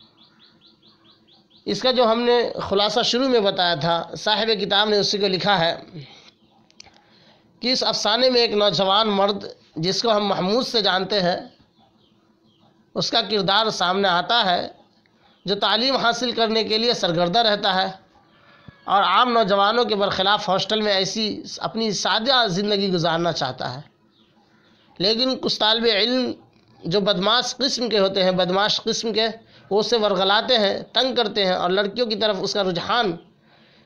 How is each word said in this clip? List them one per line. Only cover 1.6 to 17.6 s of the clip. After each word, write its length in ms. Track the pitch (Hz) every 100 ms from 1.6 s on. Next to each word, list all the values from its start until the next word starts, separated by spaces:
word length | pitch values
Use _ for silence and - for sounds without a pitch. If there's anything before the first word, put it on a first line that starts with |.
| -
इसका 240 | 202 254
जो 140 | 247 226
हमने 360 | 226 240 240 - -
खुलासा 420 | - 202 208 226
शुरू 240 | 208 240 269
में 140 | 240
बताया 320 | 196 190 175 165
था, 340 | 165 170 - -
साहिब 420 | 214 208 220 214
किताब 300 | 190 202 214
ने 100 | 208
उसी 180 | 190 208
को 100 | 196
लिखा 260 | 185 190 190
है 160 | 165 - - 170 135 - - _ _ _ _ - - - _ _ - _ _ _
कि 100 | 233
इस 120 | 247
अफसाने 460 | 196 214 208 226 254
में 120 | 247
एक 120 | 233 208
नौजवान 520 | 208 190 190 202 220
मर्द 400 | 196 202 196 - - _ -
जिसको 300 | 170 190 233
हम 180 | 208 208
महमूद 380 | 160 185 226 254
से 160 | 233
जानते 380 | 196 185 185 208
हैं, 180 | 180 - - - _ _ _ _ _ _ _ _ _ _ _ _ _ 208
उसका 260 | - 233
किरदार 460 | 202 208 180 196 220
सामने 360 | - 180 190 196
आता 340 | 175 175 233
है 340 | 202 175 - - _ _ _ _ _ _ -
जो 100 | 202
तालीम 400 | 208 214 262 254
हासिल 340 | 233 233 247
करने 300 | - 226 220
के 140 | 196 220
लिए 160 | 240 226
सरगर्दा 460 | 185 165 175 226
रहता 280 | 226 208